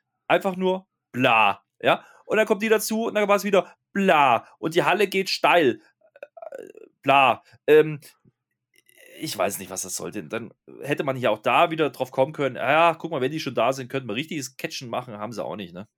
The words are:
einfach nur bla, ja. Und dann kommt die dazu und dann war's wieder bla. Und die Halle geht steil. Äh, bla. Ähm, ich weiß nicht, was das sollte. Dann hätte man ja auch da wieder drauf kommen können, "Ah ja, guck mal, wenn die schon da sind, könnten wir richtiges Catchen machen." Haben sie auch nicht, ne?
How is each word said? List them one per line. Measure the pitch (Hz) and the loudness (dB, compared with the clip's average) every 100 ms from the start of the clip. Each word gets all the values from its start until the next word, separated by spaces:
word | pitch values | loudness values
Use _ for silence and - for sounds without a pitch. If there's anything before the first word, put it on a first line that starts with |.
| _ _ - | _ _ 0
einfach | 170 196 180 | 0 0 -2
nur | 185 185 - _ _ | -2 -2 -6 _ _
bla, | 123 127 113 104 98 _ _ | 0 2 4 4 0 _ _
ja. | 120 175 - _ - | 0 0 -2 _ -4
Und | 208 | 0
dann | 214 | 2
kommt | 208 | 0
die | 220 | 2
dazu | 214 208 220 226 | 0 0 -4 -4
und | 208 | -2
dann | 208 | 0
war's | 202 | 0
wieder | 196 190 - _ _ | 2 0 0 _ _
bla. | 196 190 160 139 113 - - | -2 2 4 6 2 -2 -10
Und | 160 160 | -4 0
die | |
Halle | 147 190 202 | 2 2 0
geht | 190 190 | -2 -4
steil. | - 147 170 143 107 _ _ _ - - - - | 0 4 4 4 0 _ _ _ -20 -20 -18 -16
Äh, | - - 50 - _ | -16 -18 -20 -20 _
bla. | 135 139 131 107 _ _ - | 2 6 6 2 _ _ 4
Ähm, | 151 151 147 - _ _ _ _ _ _ _ _ _ - - | 6 6 -2 -14 _ _ _ _ _ _ _ _ _ -20 -12
ich | 156 107 | -10 -4
weiß | 95 95 | -4 -4
nicht, | 95 | -10
was | 92 | -10
das | 95 - | -10 -8
sollte. | 87 104 | -10 -10
Dann | 78 110 117 _ - 62 | -10 -10 -10 _ -20 -16
hätte | 90 147 | -12 -8
man | 160 131 | -6 -2
ja | 120 | -2
auch | 107 | -2
da | - 127 170 | 0 2 2
wieder | 156 147 | 0 -4
drauf | - 131 | -4 -6
kommen | - 135 | -2 -2
können, | 156 139 123 | -2 -6 -4
"Ah | 120 | 0
ja, | 151 170 160 | 2 2 0
guck | 170 | -6
mal, | 160 | -4
wenn | 143 | -4
die | 156 | -4
schon | 151 123 | -6 -2
da | 117 | -2
sind, | 135 123 | -2 -6
könnten | 175 127 | -10 -6
wir | 104 | -8
richtiges | 156 165 127 - | -6 -8 -10 -10
Catchen | 160 - 123 | -12 -10 -8
machen." | 123 127 104 | -8 -8 -12
Haben | 107 | -12
sie | 104 65 | -8 -8
auch | 90 | -8
nicht, | 92 | -12
ne? | 85 - | -14 -18